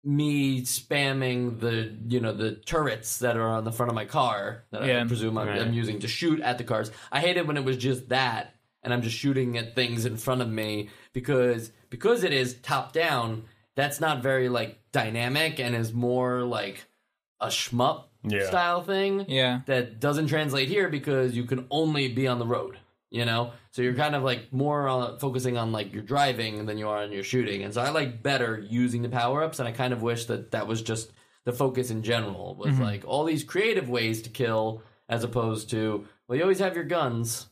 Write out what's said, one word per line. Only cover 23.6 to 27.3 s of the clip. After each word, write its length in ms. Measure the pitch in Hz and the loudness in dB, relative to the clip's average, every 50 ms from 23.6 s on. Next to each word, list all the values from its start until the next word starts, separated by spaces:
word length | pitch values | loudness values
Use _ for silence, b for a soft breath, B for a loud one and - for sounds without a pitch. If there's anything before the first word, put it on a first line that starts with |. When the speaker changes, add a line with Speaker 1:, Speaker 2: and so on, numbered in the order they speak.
| B B | B B
Speaker 1:
So 120 | - - | -2 0
you're 120 | 123 123 123 | 0 2 2
kind 200 | 123 151 151 147 | 2 2 2 2
of, 60 | 139 131 | 2 2
like, 280 | 135 123 117 110 - | 2 0 0 -4 -4
more 360 | 131 131 139 147 147 147 139 135 | -2 0 2 2 2 2 2 0
on, 300 | 131 127 123 117 - - | 0 0 -2 -4 -4 -4
focusing 360 | 143 139 127 131 127 127 123 | -4 -2 -2 0 0 0 0
on, 160 | 120 113 113 | 0 0 0
like, 200 | 110 107 104 98 | 0 -2 -4 -4
your 100 | - 104 | -6 -10
driving 640 | 104 101 131 143 143 135 123 110 113 110 107 107 104 | -4 0 2 4 4 4 2 0 -2 -4 -4 -4 -4
than 100 | 107 107 | -4 -4
you 120 | 107 107 107 | -4 -2 -2
are 140 | 107 104 | -2 -2
on 100 | 104 104 | -4 -4
your 100 | 104 98 | -6 -6
shooting. 400 | 98 - | -6 0